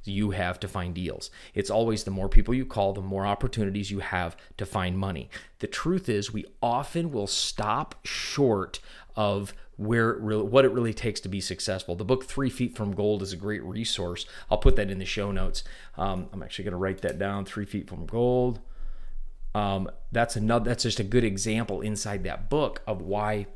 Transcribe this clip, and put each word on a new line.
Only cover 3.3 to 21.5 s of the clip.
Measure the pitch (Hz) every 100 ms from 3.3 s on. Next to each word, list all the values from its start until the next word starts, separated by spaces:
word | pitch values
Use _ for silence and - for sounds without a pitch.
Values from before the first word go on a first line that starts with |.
| 101 127 - 101 101 101
you | 98
have | - 92 85 - - -
to | 95
find | 104 90 92
money. | 98 82 58 - - -
The | -
truth | - 156 185 185
is, | 104 104
we | 110 - -
often | 120 123 143 170 165
will | 131 101
stop | - - - 107 117 - - -
short | - - - 139 101 92 - - - - -
of | 104 101 101 - - -
where | 104 117 113
it | 113
really, | 107 107
what | 104 127 131
it |
really | 113 117
takes | 104 117 98
to | 95
be | 98
successful. | - 90 - 95 - 87
The | 101
book | 127 -
Three | - 135
Feet | - 123 -
from | 104
Gold | 95 104 104
is | 92
a | 90
great | 98 107
resource. | 73 95 113 - 87 87 - - -
I'll | -
put | 135 117
that | 101
in | 95
the | 92
show | - 101
notes. | 95 95 - - - - -
Um, | 95 92 -
I'm | 98
actually | 58 - 101
gonna | 90
write | 95 95
that | 85 80
down, | 98 101 95
Three | - 101
Feet | 104 -
from | 90 -
Gold. | 113 123 127 123 117 - - - - - - - - - 107
Um, | 101 98 95 - -
that's | 113 117 113
another, | 107 117 113
that's | 120
just | 117 110
a |
good | 98 120
example | 117 98 110